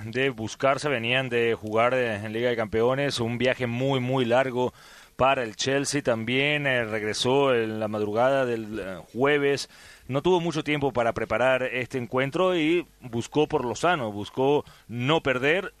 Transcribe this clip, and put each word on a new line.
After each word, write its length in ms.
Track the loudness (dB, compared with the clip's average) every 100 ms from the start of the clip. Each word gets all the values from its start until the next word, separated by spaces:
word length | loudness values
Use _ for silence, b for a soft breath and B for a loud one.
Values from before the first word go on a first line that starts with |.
de 260 | -6 -2 -2
buscarse, 580 | -2 -8 0 2 2 0
venían 400 | -2 0 0 0
de 240 | 0 0
jugar, 400 | 0 0 2 2
eh, 220 | 2 0 -4
en 160 | -4
Liga 160 | -2 0
de 60 | 0
Campeones, 600 | 0 2 2 2 -2 -2
un 180 | -4 0
viaje 280 | 0 0 -2
muy, 340 | -2 0 0
muy 260 | 0 0 2
largo 480 | 2 2 0 -2 B B B B 0
para 260 | 2 2
el 140 | -2 -4
Chelsea 460 | -2 0 0 -2
también, 640 | 0 -2 0 0 0 0 0
eh, 180 | -2
regresó 680 | -2 -4 -4 -2 2 4 4
en 260 | 2 0 -2
la 80 | -4
madrugada 560 | -2 -2 2 2 2
del, 340 | 0 -4 -6 -8
eh, 200 | -8 -12 -10
jueves, 580 | -2 2 2 2 -2 -6 B B B -6
no 140 | -2
tuvo 180 | 2 2
mucho 220 | 2 -4
tiempo 300 | -2 0 0
para 220 | 2 0
preparar 480 | 0 -2 2 2 2
este 340 | 0 -4 -4 -6
encuentro 560 | -2 -2 0 0 0 2
y 300 | 2 0 -2 _
buscó 480 | -8 -6 -2 0 2
por 160 | 0
lo 100 | -2
sano, 380 | 0 0 0 -2
buscó 520 | -6 -6 0 2 2 B B B
no 340 | -4 0 2
perder. 500 | 2 0 2 0 -2 _